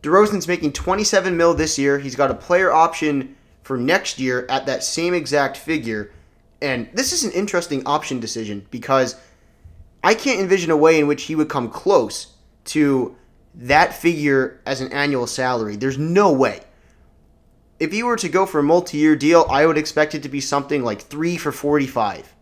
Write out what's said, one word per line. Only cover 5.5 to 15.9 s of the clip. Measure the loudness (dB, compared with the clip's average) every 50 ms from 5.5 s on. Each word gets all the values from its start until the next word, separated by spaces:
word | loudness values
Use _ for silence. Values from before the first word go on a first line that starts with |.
| -4
figure. | -10 -6 -4 -4 -4 -4 -4 -6 -6 -8 -12 _ -20 _ _ _ _ _ _ _ _
And | -6 -4 -4 -4 -6 -6 -4
this | -4 -2 -2 -2
is | -4 -4
an | -4 -4
interesting | -4 -4 -2 -4 -4 -4 -4 -6 -6 -2
option | -2 -2 -2 -2 -4 -8 -8
decision | -8 -8 -8 -10 -8 -10 -10 -12 -14 _
because | -16 -14 -4 0 2 2 2 0 -4 -12 -20 _ _ _ _ _ _ _ _ -20 -20 -20 -20 -20 _ _ 2
I | 2 2
can't | 2 2 -2 0 0
envision | 2 2 2 2 2 2
a | 2
way | 4 6 6 6 4
in | 4
which | 2 0 -2 -4
he | -6 -2
would | -2 -2 0
come | 0 -4 -4 -4
close | -8 -6 0 4 4 4 4 2 -6 -12 -14 -16 _ _ _ _ _ _ _
to | -6 0 0 2 2 2 0 -2 -4 -8 _ _ _ _ _ _ _ _
that | -18 -2 2 4 4 4 4 0
figure | -2 0 0 0 2 0 2 2 2 2 0 -6 _ _
as | -8 -6 -6
an | -6 -6 -4
annual | -2 -2 0 0 -2 -2
salary. | -4 -4 -4 -2 -2 -2 -2 -4 -4 -6
There's | -4 -4 -4